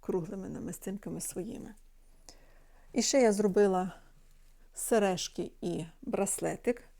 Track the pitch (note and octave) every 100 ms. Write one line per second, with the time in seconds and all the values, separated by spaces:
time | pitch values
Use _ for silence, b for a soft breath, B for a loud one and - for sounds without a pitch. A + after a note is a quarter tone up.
0 | - F#3 E3 G3+ F#3 - - F#3+ - G3
1 | - E3 - - G3+ - - G#3 - -
2 | - - b b b b b b b -
3 | A3+ C#4+ A#3+ G3+ G#3+ F#3 G3+ F#3 F#3 -
4 | b b b - - - - - - A3+
5 | G3+ F3+ - - F3 - F3 E3+ E3 -
6 | - A3+ G3 - E3+ F3 - A#3+ - -